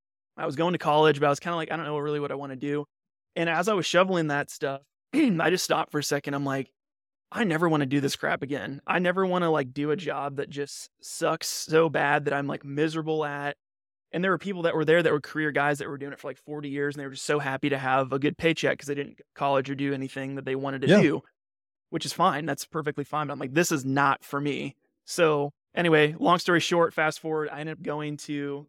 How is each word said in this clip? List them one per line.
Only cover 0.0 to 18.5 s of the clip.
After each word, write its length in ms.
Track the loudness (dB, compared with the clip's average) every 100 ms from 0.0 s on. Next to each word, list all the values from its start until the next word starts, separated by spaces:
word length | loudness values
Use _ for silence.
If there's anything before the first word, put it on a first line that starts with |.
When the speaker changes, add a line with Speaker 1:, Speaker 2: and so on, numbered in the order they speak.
| _ _ _ -8
Speaker 1:
I 80 | -4
was 80 | 0
going 160 | 0
to 60 | 0
college, 400 | 2 6 6 6
but 80 | 2
I 20 |
was 100 | 2
kinda 140 | -2 -6
like, 140 | -4
"I 60 | -6
don't 80 | -4
know 120 | -4
really 200 | -4 -4
what 100 | -4
I 40 | -6
wanna 200 | -8 -6
do." 280 | -4 -4 -4 _ _ _ _ -4
And 140 | 0
as 180 | 0 0
I 40 |
was 120 | 0 2
shoveling 420 | 4 4 2 0
that 220 | 0 -4
stuff, 300 | -6 -6 -6 _ _
<clears throat> 140 | _
I 360 | 2 4 4 2
just 140 | 2 2
stopped 260 | 0 0
for 80 | -2
a 40 |
second. 300 | -2 -2 -2 -4
I'm 100 | -2
like, 260 | -4 -6 _ _ _ _ _ _
"I 120 | -2 0
never 240 | 2 2
wanna 160 | 2 2
do 140 | 0
this 140 | 0 -2
crap 260 | -4 -4
again. 380 | -4 -6 -6 -8 -2
I 120 | 0
never 260 | 0 2 0
wanna, 260 | 2 2
like, 220 | 2 0
do 180 | -2 -2
a 60 | -2
job 400 | -4 -6 -6 -6
that 120 | -8
just 420 | -8 -10 -12 -18 _
sucks 460 | -16 -4 -2 -2 -4
so 400 | -6 2 4 4
bad 360 | 2 2 2 0
that 80 |
I'm, 140 | -2 -4
like, 180 | -6 -6
miserable 600 | 0 0 0 -2 -2 -2
at." 320 | -4 -8 -8 _ _ _ _ _
And 100 | -2
there 80 | 0
were 80 | 0
people 240 | -2 -2
that 120 | 0 2
were 100 | 4
there 180 | 6
that 80 | 6
were 80 | 2
career 300 | -2 -4 -2
guys 280 | 2 0 0
that 100 | -4
were 80 | -10
doing 140 | -12
it 60 | -12
for, 80 | -12
like, 80 | -12
forty 320 | -12 -12 -8
years, 260 | -4 -4 -4
and 60 |
they 40 | -10
were 60 |
just 120 | -6 -2
so 120 | 0
happy 300 | 0 -2 0
to 80 | 0
have 340 | 0 0 2
a 60 | 0
good 180 | 0 0
paycheck 400 | 0